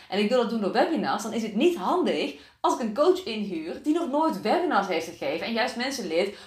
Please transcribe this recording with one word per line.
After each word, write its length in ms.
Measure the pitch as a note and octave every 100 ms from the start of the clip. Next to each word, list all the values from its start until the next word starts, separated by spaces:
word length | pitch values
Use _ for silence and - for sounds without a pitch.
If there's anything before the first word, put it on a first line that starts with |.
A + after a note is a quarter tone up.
| -
en 100 | F#3+
ik 100 | G#3
wil 120 | B3+
dat 80 | A3
doen 120 | A#3
door 100 | F#3+
webinars, 520 | A3+ E4+ D4 D3 G3
dan 100 | A3
is 100 | A#3
het 120 | G#3+ G3
niet 200 | E4+ F4
handig 600 | F#3+ F4+ A#3+ D3+ - - - _
als 140 | -
ik 60 | -
een 140 | A3+
coach 300 | G#3+ E4 F4+
inhuur 600 | - G#3+ F#3+ E3 D#3+ -
die 100 | D4+
nog 160 | E4 C4+
nooit 320 | C#4+ D#4+ G3
webinars 460 | G#3+ E4 E4+ A3 F#3+
heeft 200 | E3 E3+
gegeven 380 | - D3 D#3+ G#3+
en 80 |
juist 220 | A3+ B3 A#3
mensen 320 | C4 C4+ F3+
leert 300 | D#3+ G3 -